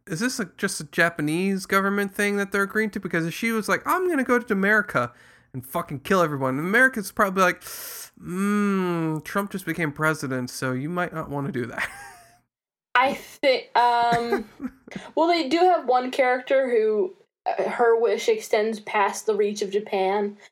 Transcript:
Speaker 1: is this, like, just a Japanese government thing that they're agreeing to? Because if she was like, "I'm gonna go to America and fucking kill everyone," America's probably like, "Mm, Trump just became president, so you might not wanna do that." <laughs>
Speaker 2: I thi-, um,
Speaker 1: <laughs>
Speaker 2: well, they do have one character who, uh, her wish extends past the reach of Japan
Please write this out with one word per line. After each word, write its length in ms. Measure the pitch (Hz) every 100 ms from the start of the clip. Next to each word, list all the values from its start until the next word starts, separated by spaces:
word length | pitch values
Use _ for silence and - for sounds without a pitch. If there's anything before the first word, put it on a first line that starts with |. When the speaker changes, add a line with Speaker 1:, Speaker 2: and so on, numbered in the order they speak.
| -
Speaker 1:
is 140 | 160
this, 180 | 247 254
like, 180 | 185 -
just 240 | 196 -
a 40 |
Japanese 800 | 156 - 170 170 147 165 196 196 190
government 480 | 196 196 202 202
thing 220 | 190 208 202
that 120 | 196
they're 120 | 202
agreeing 280 | 196 214 220
to? 100 | 208
Because 260 | 180 170 165
if 80 |
she 180 | - 226
was 160 | 226 208
like, 140 | 175 285
"I'm 220 | 349 370
gonna 160 | 294
go 140 | 254 240
to 140 | 240
America 600 | 196 196 220 208 135 120 - - - _
and 120 | 127 -
fucking 340 | 175 170 139
kill 220 | - 196
everyone," 360 | 165 143 131 131
America's 540 | 175 226 262 254 190
probably 300 | - 202 190
like, 180 | 180 175
"Mm, 1600 | - - - - - - 151 180 202 208 202 190 180 170 160 156
Trump 260 | - 202 202
just 140 | 196 175
became 260 | 160 160
president, 560 | 143 156 156 135 131 123
so 220 | - 131
you 160 | 127 147
might 240 | 175 175
not 160 | 160 151
wanna 240 | 143 139
do 140 | 123 117
that." 220 | - - - - - - _
<laughs> 500 | _ _ _ _ _
Speaker 2:
I 200 | - 262
thi-, 540 | - - - 277 247 -
um, 760 | - 240 240 240 233 233 233 214 - 262 - -
Speaker 1:
<laughs> 220 | - -
Speaker 2:
well, 140 | - 330
they 200 | 339 269
do 100 | 330
have 280 | 370 330 254
one 240 | 254 254
character 600 | 254 254 254 254 269 262
who, 440 | 240 220 214 196 - _ _ -
uh, 220 | - 202
her 300 | - 233 233
wish 280 | 226 214 -
extends 500 | 220 - 226 220 214
past 460 | - 214 202 202 -
the 80 | 208
reach 240 | 208 208
of 80 | 202
Japan 680 | 196 208 196 190 202 208 208 -